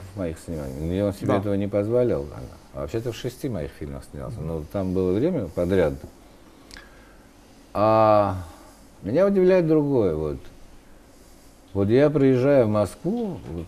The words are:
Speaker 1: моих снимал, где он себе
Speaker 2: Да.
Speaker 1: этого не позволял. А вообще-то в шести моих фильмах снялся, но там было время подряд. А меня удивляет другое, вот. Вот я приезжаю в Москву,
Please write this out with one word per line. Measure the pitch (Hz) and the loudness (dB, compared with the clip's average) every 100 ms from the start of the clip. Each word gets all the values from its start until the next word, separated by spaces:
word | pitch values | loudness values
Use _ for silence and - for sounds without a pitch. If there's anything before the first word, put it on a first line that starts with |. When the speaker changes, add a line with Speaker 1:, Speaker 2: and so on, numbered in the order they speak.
| - 101 | -10 -8
Speaker 1:
моих | 87 80 | -8 -8
снимал, | - 80 69 65 | -10 -10 -8 -8
где | 80 92 | -4 0
он | 101 | -2
себе | 98 - | -2 -2
Speaker 2:
Да. | 120 | -2
Speaker 1:
этого | 101 | 0
не | 98 101 | -2 -2
позволял. | 104 104 123 123 76 73 76 64 - - | -2 0 0 0 -2 -6 -12 -16 -18 -16
А | 67 | -10
вообще-то | 76 113 123 | -6 -6 -6
в | 110 | -8
шести | 127 - 143 | -10 -8 -8
моих | 95 71 | -6 -8
фильмах | - 73 69 - | -10 -12 -12 -14
снялся, | 73 64 110 | -12 -12 -8
но | 80 82 76 | -8 -8 -6
там | 101 92 | -6 -4
было | 92 92 | 0 0
время | 98 156 170 85 | 2 0 -2 -6
подряд. | 90 87 95 78 69 - - - - - - - - - - - - - - - - - | -4 0 2 2 0 -12 -20 -20 -20 -20 -20 -20 -20 -20 -20 -20 -20 -20 -20 -20 -20 -10
А | 98 107 110 110 104 101 95 87 - - - - - | 0 4 6 6 6 4 -2 -8 -18 -20 -20 -20 -12
меня | 92 139 202 | -2 2 2
удивляет | 196 180 185 160 | 4 4 4 4
другое, | 156 143 135 98 | 2 2 2 2
вот. | 78 78 67 - - - - - - - - - - - - - | 0 -4 -6 -12 -20 -20 -20 -20 -20 -20 -20 -20 -20 -20 -20 -10
Вот | 98 101 | -2 2
я | 123 147 | 4 4
приезжаю | 147 135 127 135 139 110 | 4 4 4 4 4 4
в | |
Москву, | 104 101 - 165 240 214 139 117 85 | 2 0 -4 -6 -4 -6 -8 -10 -10